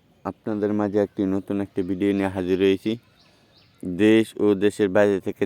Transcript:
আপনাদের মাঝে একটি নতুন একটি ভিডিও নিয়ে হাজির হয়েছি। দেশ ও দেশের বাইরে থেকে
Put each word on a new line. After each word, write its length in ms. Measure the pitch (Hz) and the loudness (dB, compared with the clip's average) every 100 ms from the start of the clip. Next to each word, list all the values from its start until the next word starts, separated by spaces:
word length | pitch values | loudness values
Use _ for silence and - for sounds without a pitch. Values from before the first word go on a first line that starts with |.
| _ _ | _ _
আপনাদের 460 | 92 - - 104 104 104 | -12 -10 -8 -4 -2 -2
মাঝে 180 | 104 104 98 | -2 0 -2
একটি 160 | - 98 | -2 -2
নতুন 220 | 95 - 101 | -2 -4 -6
একটি 200 | 98 - 90 | -6 -6 -6
ভিডিও 200 | 92 101 101 | -2 -2 0
নিয়ে 120 | 98 95 | -2 -4
হাজির 220 | 90 92 | -2 2
হয়েছি। 280 | 98 95 110 117 _ _ _ _ _ _ _ _ | 2 2 -2 -6 _ _ _ _ _ _ _ _
দেশ 440 | 92 87 107 110 110 - | -8 2 4 4 2 0
ও 60 | 104 98 | 0 2
দেশের 240 | 104 - 104 98 | 0 0 0 2
বাইরে 200 | 104 98 104 | 2 2 -4
থেকে 160 | - | -6